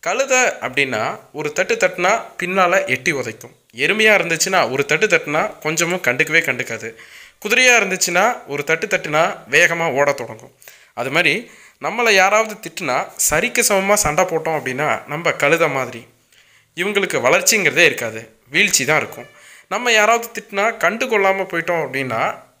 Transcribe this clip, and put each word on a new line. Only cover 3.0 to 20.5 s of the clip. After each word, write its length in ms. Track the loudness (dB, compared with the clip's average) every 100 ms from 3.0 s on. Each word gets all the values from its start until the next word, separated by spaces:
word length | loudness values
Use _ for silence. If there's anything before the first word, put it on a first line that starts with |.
| -2
உதைக்கும், 420 | -2 -6 -10 -16 _ _ -4
எருமையா 380 | -2 2 4
இருந்துச்சுன்னா 560 | 4 2 -2 0 2 0
ஒரு 160 | 0 0
தட்டு 200 | 2 2
தட்டுனா 520 | 2 0 -2 -2 -4
கொஞ்சமும் 420 | -6 -2 -2 -2
கண்டுக்கவே 380 | -2 0 2 2
கண்டுக்காது, 540 | 0 -4 -6 -8 -10 -16 -20 -20 -20 _
குதிரையா 300 | -2 2 4 4
இருந்துச்சுன்னா 580 | 2 -2 0 2 2 0 -6
ஒரு 180 | -8
தட்டு 220 | -2 -2 0
தட்டுனா 500 | -4 0 0 0 -2 0
வேகமா 400 | 4 4 2 -2
ஓடத் 260 | 2 2 0
தொடங்கும். 360 | -6 -14 -18 _ -20 -20 _
அது 160 | -10 -2
மாதிரி 400 | 0 2 0 -6 -20 -20 _
நம்மளை 280 | -8 -2 2
யாராவது 440 | 4 4 4 0
திட்டுனா 520 | -6 -12 -8 -2 -2 -4 -4 0
சரிக்கு 320 | 0 0 0 2
சமமா 260 | 0 2
சண்டை 300 | 2 2 2
போட்டோம் 340 | 0 0 -2 -4
அப்படின்னா 480 | -4 -4 -2 -2 -4
நம்ம 260 | -4 -2
கழுதை 380 | 0 0 2 0
மாதிரி, 360 | -2 -6 -10 -20 _ _ _ _ _ _ -6
இவங்களுக்கு 440 | -2 -2 -2 0
வளர்ச்சிங்கிறதே 640 | 2 2 2 0 0 4
இருக்காது, 520 | 2 2 -6 -8 -16 _ _
வீழ்ச்சி 340 | 0 0 0
தான் 120 | 0 0
இருக்கும். 300 | -2 -12 -18 -20 -20 -20 _
நம்ம 240 | -4 0
யாராவது 360 | 2 4 2 -2
திட்டுனா 440 | -12 -8